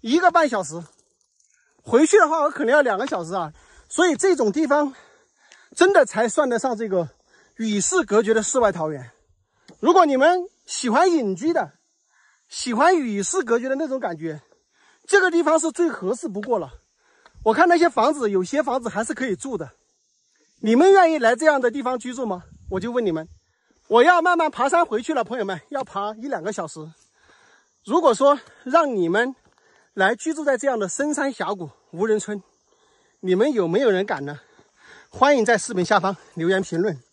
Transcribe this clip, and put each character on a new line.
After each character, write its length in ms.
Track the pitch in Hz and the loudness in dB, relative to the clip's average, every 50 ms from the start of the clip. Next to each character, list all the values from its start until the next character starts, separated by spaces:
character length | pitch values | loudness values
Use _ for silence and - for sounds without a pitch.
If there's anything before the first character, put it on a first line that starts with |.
一 180 | - 220 254 339 | -4 0 0 2
个 120 | 370 349 | 2 4
半 160 | 339 339 320 | 4 4 2
小 160 | 285 233 208 180 | 2 0 -4 -4
时； 200 | 135 151 170 170 - _ _ _ _ _ _ _ _ _ _ _ _ _ _ _ _ _ _ | -6 -10 -12 -14 -16 _ _ _ _ _ _ _ _ _ _ _ _ _ _ _ _ _ _
回 240 | _ - - 247 311 | _ 2 4 4 4
去 120 | 311 - 427 | 6 6 6
的 100 | 349 294 | 6 4
话， 120 | 320 330 | 2 0
我 100 | 285 311 | 0 -2
可 120 | 285 - 294 | -2 -2 -2
能 60 | 226 | 2
要 100 | 262 302 | 4 4
两 180 | 285 247 202 190 | 4 2 0 -2
个 80 | 247 | -4
小 180 | 285 - 190 170 | -6 -6 -8 -8
时 80 | 160 185 | -6 -6
啊。 180 | 190 170 151 156 _ _ _ _ - _ _ | -6 -6 -8 -12 _ _ _ _ -20 _ _
所 180 | - - 349 | -2 0 2
以 80 | 359 294 | 2 2
这 200 | - - 381 359 | 2 2 0 2
种 160 | 262 247 214 | 2 0 -2
地 160 | 185 294 320 | 0 -2 0
方 260 | 262 285 294 294 277 262 - - _ _ _ _ _ _ _ _ _ - _ _ _ - | 2 2 0 0 -2 -6 -12 -20 _ _ _ _ _ _ _ _ _ -20 _ _ _ 0
真 160 | - 349 370 | 2 2 4
的 140 | 392 349 269 | 6 4 2
才 240 | - - 220 233 233 | 2 0 -2 -2 -2
算 180 | - - 294 | 0 -2 0
得 120 | 262 240 226 | 0 -2 -2
上 180 | - 269 240 | -2 -4 -4
这 100 | 208 226 | -4 -6
个 220 | 214 190 180 165 127 _ _ _ _ _ _ _ _ _ | -4 -2 -2 -2 -4 _ _ _ _ _ _ _ _ _
与 260 | - 220 220 208 208 | -8 -6 -2 -2 -2
世 220 | 185 - 370 370 294 | -2 0 0 0 0
隔 180 | - 202 214 | 2 0 0
绝 140 | 233 208 220 | 2 2 0
的 80 | 220 214 | 0 0
世 160 | - - 262 | -2 -2 0
外 120 | 233 208 | 0 0
桃 200 | 175 175 160 156 | 0 -2 -6 -6
源。 200 | 151 135 127 120 _ _ _ _ _ _ _ _ _ _ _ - - _ | -6 -10 -12 -16 _ _ _ _ _ _ _ _ _ _ _ -20 -14 _
如 140 | - 277 359 | 2 4 6
果 120 | 381 349 | 6 6
你 100 | 302 277 | 4 4
们 320 | 262 269 320 359 370 349 392 _ _ _ | 4 4 4 2 2 -2 -8 _ _ _
喜 240 | - - - - 247 | -14 -12 -6 -4 0
欢 220 | 214 277 349 381 | 2 2 4 4
隐 240 | 339 311 240 202 190 | 2 2 0 -2 -4
居 160 | 165 220 320 339 | -4 -4 -2 -2
的， 200 | 311 202 147 _ _ _ _ _ _ _ _ _ _ _ _ _ _ _ | -2 -4 -6 _ _ _ _ _ _ _ _ _ _ _ _ _ _ _
喜 260 | _ - - - 247 233 | _ -14 -10 -8 -4 0
欢 220 | 208 285 339 381 | 2 2 4 4
与 280 | 330 277 233 208 202 190 | 2 0 -2 -4 -4 -4
世 200 | - - 381 294 | -4 -4 -4 -2
隔 140 | 220 233 240 | 0 -2 -2
绝 80 | 233 | 0
的 80 | 262 269 | -4 -4
那 120 | 269 320 | -4 -4
种 120 | 285 262 262 | -6 -6 -6
感 180 | 240 202 170 | -6 -6 -8
觉， 240 | 156 160 165 151 151 _ _ _ _ _ _ _ _ _ _ _ _ _ | -6 -8 -10 -10 -10 _ _ _ _ _ _ _ _ _ _ _ _ _
这 120 | - - 403 | 0 2 2
个 120 | 370 370 | 2 2
地 100 | 330 339 | 0 0
方 180 | 330 302 320 320 | 0 2 0 0
是 120 | 320 330 | 0 -2
最 180 | - - 349 320 | -2 -2 -2 -2
合 260 | 226 - 185 185 240 | -2 -6 -6 -6 -6
适 120 | 240 - | -6 -8
不 140 | 302 185 202 | -10 -10 -10
过 180 | 214 247 240 202 | -6 -4 -4 -4
了。 120 | 165 135 - - _ _ _ _ _ _ _ _ _ - _ - - | -4 -8 -16 -20 _ _ _ _ _ _ _ _ _ -20 _ -4 -2
我 100 | 220 220 | -2 2
看 140 | 285 349 | 2 4
那 100 | 349 349 | 4 4
些 120 | 330 339 339 | 4 2 2
房 240 | - 262 220 277 311 | 2 0 0 0 0
子， 160 | 294 247 214 | -2 -4 -2
有 140 | 196 185 185 | -2 -2 -2
些 180 | - - 285 | -2 -4 -4
房 200 | 302 277 247 269 | -2 -2 -4 -4
子 80 | 233 226 | -6 -6
还 140 | - 196 233 | -6 -6 -6
是 100 | - 311 | -6 -6
可 120 | - 254 | -6 -6
以 100 | 254 190 | -6 -6
住 220 | - - 269 247 | -8 -8 -10 -10
的。 140 | 180 156 127 _ _ _ _ _ _ _ _ _ _ _ _ _ _ _ _ _ _ | -10 -10 -12 _ _ _ _ _ _ _ _ _ _ _ _ _ _ _ _ _ _
你 140 | - 214 226 | 0 2 4
们 160 | 247 339 381 | 6 6 8
愿 200 | 392 392 359 330 | 8 8 6 4
意 80 | 320 302 | 4 2
来 160 | 226 226 247 | 2 2 2
这 100 | 226 311 | 4 2
样 160 | 311 294 277 | 2 2 2
的 80 | 247 240 | 0 -2
地 100 | 226 277 | -2 -2
方 160 | 240 254 254 | -6 -4 -6
居 160 | 247 - 240 247 | -6 -8 -10 -8
住 120 | 247 262 | -8 -6
吗？ 180 | 220 190 180 - - - - - - | -6 -6 -8 -10 -20 -20 -20 -14 -8
我 80 | 185 190 | -8 -6
就 120 | 180 240 | -6 -4
问 140 | 233 247 233 | -4 -2 -2
你 60 | 196 | -2
们， 160 | 165 160 160 - - _ _ _ _ _ _ _ _ _ _ | -4 -4 -8 -12 -20 _ _ _ _ _ _ _ _ _ _
我 160 | _ - 233 247 | _ 4 6 6
要 180 | 330 359 349 | 6 6 4
慢 160 | 320 359 349 | 4 2 2
慢 120 | 339 330 302 | 2 0 -2
爬 180 | - - 247 | -2 -2 -2
山 180 | 277 359 339 339 | 0 2 2 0
回 160 | 330 - 220 | 0 -2 -6
去 120 | 240 - 320 | -6 -4 -4
了， 100 | 262 226 | -4 -4
朋 140 | 180 233 | -4 -6
友 80 | 254 208 | -6 -6
们， 160 | 196 190 156 - _ | -6 -8 -10 -12 _
要 140 | 285 269 262 | -10 -10 -10
爬 300 | - - 196 202 214 220 | -8 -8 -8 -8 -8 -10
一 120 | 220 226 | -10 -10
两 140 | 285 277 190 | -8 -8 -6
个 100 | 160 208 | -6 -8
小 160 | 208 - 175 | -8 -8 -10
时。 240 | 156 - 160 156 160 160 _ _ _ _ _ _ _ _ _ _ _ _ _ _ _ _ _ _ | -10 -12 -16 -18 -18 -20 _ _ _ _ _ _ _ _ _ _ _ _ _ _ _ _ _ _
如 160 | - 233 349 | 0 0 4
果 120 | 339 285 226 | 4 4 2
说 260 | - 269 277 285 277 - - _ _ _ | 4 4 2 2 2 -2 -20 _ _ _
让 280 | 254 262 330 320 285 247 | 0 2 2 2 2 -2
你 140 | 202 175 | -2 -2
们 260 | 165 175 208 240 262 254 _ _ _ _ _ _ _ _ _ _ _ _ | 0 0 0 0 -2 -4 _ _ _ _ _ _ _ _ _ _ _ _
来 220 | 202 190 196 240 | 0 0 0 0
居 180 | 214 - 320 320 | -2 -6 -8 -8
住 100 | 311 302 | -4 -2
在 140 | 285 269 | -2 -2
这 100 | 247 - | 0 -2
样 100 | 277 254 | -4 -2
的 120 | 220 202 185 | -2 -4 -6
深 240 | - - 277 302 294 | -4 -6 -4 -4 -4
山 180 | 285 277 277 | -4 -4 -6
峡 220 | 247 - 185 165 208 | -6 -6 -6 -8 -6
谷 160 | 190 175 143 _ _ _ _ | -8 -10 -16 _ _ _ _
无 140 | - 165 202 | -8 -6 -2
人 140 | 226 214 214 | 0 0 -2
村， 220 | - - 208 202 _ _ _ _ _ _ _ _ _ _ _ _ _ _ _ _ | -2 -6 -10 -12 _ _ _ _ _ _ _ _ _ _ _ _ _ _ _ _
你 140 | - 185 185 | -2 -2 2
们 180 | 185 226 294 285 | 2 2 2 2
有 140 | 226 180 | 0 -2
没 120 | 165 165 214 | 0 0 0
有 100 | 277 233 | 2 2
人 160 | 196 185 196 | 2 0 0
敢 200 | 202 208 139 139 | -4 -6 -8 -8
呢？ 140 | 143 - 143 _ _ _ _ _ _ _ _ _ - - - - _ | -12 -12 -14 _ _ _ _ _ _ _ _ _ -20 -20 -20 -20 _
欢 280 | - - 254 285 294 | 0 2 4 4 4
迎 80 | 262 220 | 4 4
在 120 | 202 233 | 2 2
视 160 | 202 - - 233 | 0 0 -4 -4
频 120 | 185 180 | -4 0
下 140 | - 214 196 | 2 2 2
方 180 | 165 190 196 - - - _ | 2 0 -6 -6 -12 -18 _
留 160 | 170 165 170 | -4 -2 0
言 120 | 190 190 | 0 0
评 200 | 175 - - 165 | -2 -4 -2 -2
论。 200 | 185 214 170 131 _ _ | -2 -2 -2 -6 _ _